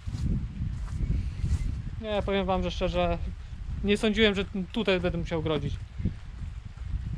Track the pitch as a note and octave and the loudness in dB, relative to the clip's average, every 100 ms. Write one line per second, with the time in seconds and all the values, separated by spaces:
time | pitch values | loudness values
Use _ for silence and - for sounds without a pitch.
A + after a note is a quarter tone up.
0 | - - - - - - - - - - | -8 -2 0 0 -2 -4 -4 -4 -6 -2
1 | - - - - - - - - - - | 0 0 0 -2 0 0 0 -2 -4 -6
2 | A3 G#3 G3 G3 F#3 F#3 F3+ F3+ F3+ F3 | 0 0 4 2 4 2 2 0 0 2
3 | F3 E3+ - - - - - - G3 G#3 | 2 2 -2 -6 -10 -8 -6 -2 2 4
4 | A3 G#3 A3 G3 F#3+ G3+ F3+ A#3+ G#3 F#3 | 4 6 6 4 0 -2 -4 0 2 4
5 | F3 E3+ E3 E3+ D#3+ D3+ C#3+ - - - | 4 0 0 0 2 0 0 -4 -6 -2
6 | - - - - - - - - - - | -2 -2 -10 -10 -8 -10 -12 -10 -6 -4
7 | - | -4